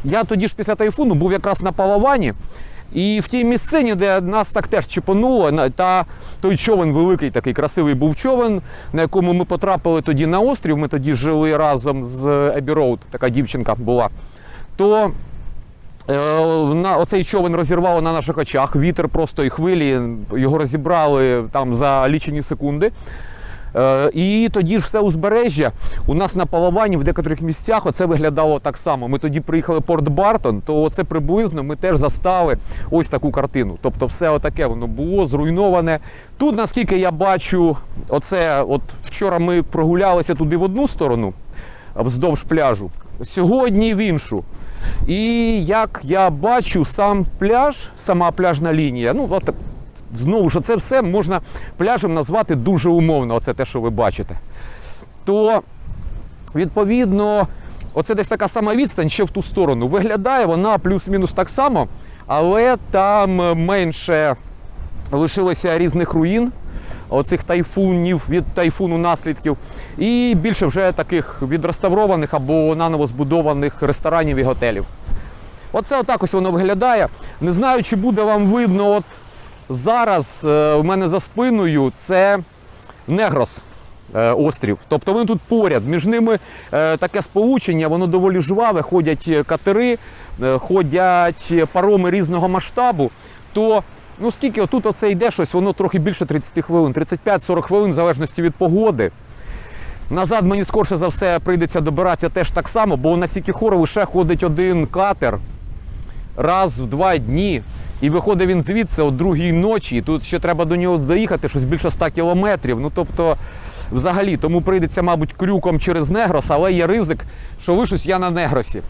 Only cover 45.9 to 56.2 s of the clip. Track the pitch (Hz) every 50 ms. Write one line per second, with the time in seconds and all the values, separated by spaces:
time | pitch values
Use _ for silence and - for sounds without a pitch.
45.9 | - - - 135 180 190 190 180 156 139 160 220 240 254 - - - 185 143 -
46.9 | - - 202 202 202 202 180 - - - 190 202 226 247 277 294 262 - - -
47.9 | - - - - 180 175 175 170 160 175 185 180 165 139 165 165 156 156 156 143
48.9 | 123 123 117 117 143 277 139 131 180 190 - - - - - - - - - -
49.9 | - - - - 117 113 123 151 208 226 190 156 - 160 - 208 233 196 - -
50.9 | 262 262 233 170 180 214 175 165 190 170 - - - - - - - - 170 214
51.9 | 247 202 214 180 165 160 143 117 170 220 208 - 160 127 117 180 196 151 127 175
52.9 | 170 170 165 160 160 143 127 117 117 117 - 139 117 - 131 - - 127 113 117
53.9 | 110 104 117 98 - - 95 - 87 - - - - - - - - - - -
54.9 | - - - - - - - 190 196 - - 214 226 311 - - - - - -
55.9 | - - - - - -